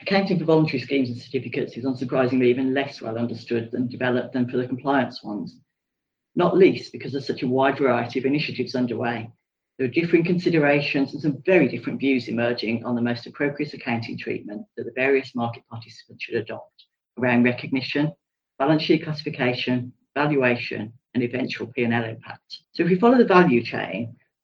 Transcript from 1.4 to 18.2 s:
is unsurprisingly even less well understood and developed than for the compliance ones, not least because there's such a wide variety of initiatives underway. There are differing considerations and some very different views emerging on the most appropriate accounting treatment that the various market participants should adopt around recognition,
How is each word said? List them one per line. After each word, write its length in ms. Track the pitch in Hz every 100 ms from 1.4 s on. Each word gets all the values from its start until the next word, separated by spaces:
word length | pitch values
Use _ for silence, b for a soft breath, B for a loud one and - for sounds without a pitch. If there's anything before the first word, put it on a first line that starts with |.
| 120 135 - -
is 80 |
unsurprisingly 640 | 131 127 127 139 123 127 123
even 300 | 123 131 131
less 260 | 135 -
well 160 | 117 113
understood 560 | 120 110 - 117 113
and 160 | - 127
developed 440 | - 127 123 123
than 140 | 131 120
for 80 | 123
the 120 | 123
compliance 540 | 127 143 139 120 -
ones, 360 | 107 104 - - _ _ _ _ _ _ _
not 220 | - 175 175
least 380 | 180 123 -
because 180 | 123 -
there's 160 | 139 127
such 160 | -
a 40 | 131
wide 300 | 131 135 131
variety 420 | 139 120 117 135
of 60 | 131
initiatives 480 | 147 147 120 123
underway. 560 | 127 123 113 120 117 110 _ _ _ _ -
There 100 | 131
are 40 |
differing 320 | 175 170 165
considerations 880 | 165 175 175 165 143 147 - 143 135
and 80 | -
some 200 | 156 135
very 240 | - 185 127
different 320 | 117 - 123
views 280 | 135 127 117
emerging 580 | 117 120 120 107 117 117
on 80 |
the 80 | 120
most 240 | 120 117 123
appropriate 480 | - 143 143 147
accounting 420 | 143 - 117 113 120
treatment 480 | - - - 104 - -
that 60 |
the 100 | 117 120
various 380 | 131 139 131
market 300 | 123 117 - _
participants 540 | 117 - - - -
should 120 | - 113
adopt 500 | 104 113 - _ - _ _ -
around 240 | 123 120
recognition, 720 | 120 120 151 131 127 143 151 -